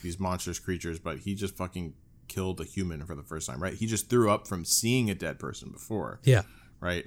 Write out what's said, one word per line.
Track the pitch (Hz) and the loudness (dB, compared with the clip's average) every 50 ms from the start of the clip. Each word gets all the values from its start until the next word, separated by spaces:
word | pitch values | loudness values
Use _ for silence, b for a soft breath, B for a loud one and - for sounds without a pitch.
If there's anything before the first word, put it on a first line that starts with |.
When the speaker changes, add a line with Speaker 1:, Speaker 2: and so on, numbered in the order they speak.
| - | -8
Speaker 1:
these | 87 85 90 | -8 -4 -2
monstrous | 98 92 90 90 - 90 85 - | -2 -2 -2 -2 -2 -4 -6 -4
creatures, | - - 92 85 - 85 82 80 | -4 -4 -4 -2 -2 -4 -6 -4
but | - 85 78 - | -6 -6 -6 -4
he | - 101 101 | -4 -4 -2
just | 98 101 92 - | -2 -2 -4 -4
fucking | - 92 87 - 92 87 80 73 - - - - - - - | -4 -6 -6 -4 -6 -6 -6 -8 -12 -18 -20 -20 -20 -18 -8
killed | - 98 95 92 90 - 80 | -4 -2 -2 -2 -2 -4 -6
a | |
human | - - 95 95 87 80 73 71 | -6 -4 -2 -2 -2 -2 -4 -6
for | 85 82 | -8 -8
the | 71 71 | -10 -8
first | - 80 80 - | -8 -8 -6 -6
time, | - 64 67 85 | -6 -4 -4 -4
right? | 95 - | -4 -2
He | 101 113 | -2 -2
just | 110 113 101 - - | 0 0 0 0 4
threw | 120 123 113 104 | 4 6 6 6
up | 104 113 - - | 6 4 2 -2
from | 101 87 82 | -4 -4 0
seeing | - - - - 113 123 127 120 107 | 2 2 4 4 6 4 6 4 4
a | 98 | 2
dead | - 87 80 - - | 0 -2 -4 -4 -4
person | - 67 - - - - | -6 -8 -8 -8 -10 -12
before. | - - - - 110 101 78 - - - - | -14 -14 -8 -4 -4 -4 -2 -4 -6 2 6
Speaker 2:
Yeah. | 131 127 104 98 b b b b b b - | 6 6 6 6 b b b b b b -6
Speaker 1:
Right? | - 87 87 85 - | -2 -2 -2 -2 -4